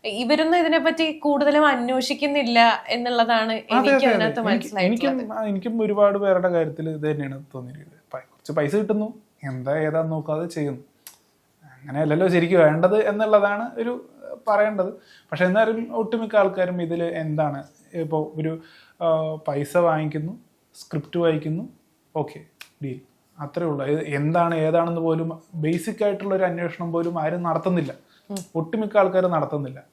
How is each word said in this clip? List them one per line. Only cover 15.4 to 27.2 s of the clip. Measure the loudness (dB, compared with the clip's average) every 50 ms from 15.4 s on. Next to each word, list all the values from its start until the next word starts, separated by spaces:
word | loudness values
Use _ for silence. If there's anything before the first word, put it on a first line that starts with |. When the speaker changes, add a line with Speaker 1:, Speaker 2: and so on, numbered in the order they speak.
| 0
Speaker 2:
എന്നാലും | 2 4 4 2 2 0 -4 -6 -6 -4
ഒട്ടുമിക്ക | -4 -2 -2 -2 -4 -4 2 2
ആൾക്കാരും | 4 4 4 2 0 -2 -2 -2 -4
ഇതിൽ | -4 -4 -4 -4
എന്താണ്, | -4 -4 -4 -4 -4 -4 -2 -2 -2 -2 -4 -8 -12 -16 _ _ _ _ -8
ഇപ്പൊ | -8 -4 -2 -2 -2 -2 -4 -6
ഒരു, | -6 -4 -4 -4 -6 -12 -20 -20 -20 -20 _ _ _
ആ, | 0 0 2 2 0 -4 -6
പൈസ | -6 -6 -4 -4 -4 -4 0 2
വാങ്ങിക്കുന്നു, | 2 4 4 2 2 -2 -2 -4 -4 -6 -6 -10 -12 _ _ _ _ _ _ _
സ്ക്രിപ്റ്റ് | -20 -16 _ -8 -8 -8 -4 -2 2
വായിക്കുന്നു, | 2 2 2 2 -2 -4 -4 -4 -6 -10 -14 _ _ _ _ _ _ _ _
ഓക്കെ, | -6 -6 -6 -8 -18 -20 _ _ _ -20 _ _ _ -10
ഡീൽ, | -10 -10 -12 -16 _ _ _ _ _ _ -14
അത്രേ | -14 -8 -6 -4 -2
ഉള്ളൂ. | -2 -2 -2 -2
ഇത് | -2 -2 -2
എന്താണ് | -2 -4 -2 0 0 2 2 2 2 2 2
ഏതാണെന്ന് | 0 0 2 2 2 2 2 -2 -2
പോലും | 0 0 0 0 -2 -4 -8 -10 -16 _ -8
ബേസിക് | -4 -2 -2 -2 -2 -4 -6 -4 0 0
ആയിട്ടുള്ള | 0 0 -2 -4 -2 0
ഒരു | 0 0
അന്വേഷണം | 0 0 -2 -6 -6 -6 -6 -8 -4
പോലും | -2 -2 -2 -2 -2 -2